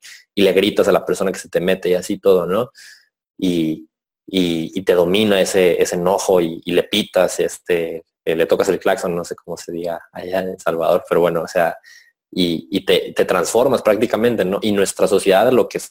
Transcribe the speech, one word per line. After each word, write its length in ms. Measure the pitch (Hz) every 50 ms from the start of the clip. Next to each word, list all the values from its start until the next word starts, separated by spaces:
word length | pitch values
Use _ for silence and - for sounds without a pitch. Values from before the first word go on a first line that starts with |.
| - - - - _ _ -
y 80 | 101
le 100 | 95 95
gritas 360 | 90 95 98 104 98 - 92 101
a 40 |
la 120 | 90 82 -
persona 280 | - 87 - 95 95
que 60 | 90 -
se 100 | - -
te 120 | - 85
mete 300 | 87 95 92 92 - 90
y 40 | 90
así 240 | 90 90 - 104 98
todo, 280 | - 98 92 90 85
¿no? 240 | 87 95 110 123 - _ - - - - _ _ _ _ _ _ _ _
Y, 520 | - 92 90 87 82 80 80 78 - - _ _ _ _ _ _ _ _
y, 520 | - 95 95 90 87 82 82 80 - - 95
y 40 |
te 120 | 95 - 90
domina 460 | 90 87 87 95 107 110 104 101 95
ese, 400 | 90 - - 95 90 87 82 -
ese 140 | 90 - 92
enojo 440 | 87 87 92 98 92 - - 95 90
y, 220 | 85 82 80 - -
y 80 | 87
le 120 | 87 87 -
pitas, 560 | - - 107 104 - - 92 90 87 - -
este, 640 | 82 - - - _ - 90 82 82 82 82 80 - _ _ _ -
eh, 120 | - 82
le 100 | 82 82
tocas 220 | - 92 92 98 98
el 100 | 87 82
claxon, 360 | - 95 95 92 - 92 85
no 100 | 87 85
sé 100 | - -
cómo 220 | - - 87 85
se 160 | - - -
diga 280 | 85 85 87 85 82 - - _
allá 280 | - 90 90 90 92 95
en 100 | 92 92
El 100 | 92 -
Salvador, 440 | - 82 82 82 80 82 87 87 - -
pero 120 | 87 85
bueno, 200 | 85 87 85 82
o 60 | 80 -
sea, 280 | - 87 85 82 - - _ - - - _ _ _ _ _ -
y, 360 | - 95 90 85 82 - - -
y 140 | - 92 -
te, 280 | - 90 80 - -
te 120 | - - 101
transformas 580 | - 98 90 82 - - 113 131 139 120 101
prácticamente, 640 | - 107 101 110 120 110 - 104 113 123 117 104 92
¿no? 160 | 90 98 95
Y 80 | 113 107
nuestra 380 | 101 101 95 - - - - -
sociedad 420 | 104 90 - 98 92 98 113 127
lo 180 | 127 113 95 -
que, 120 | - 82 - -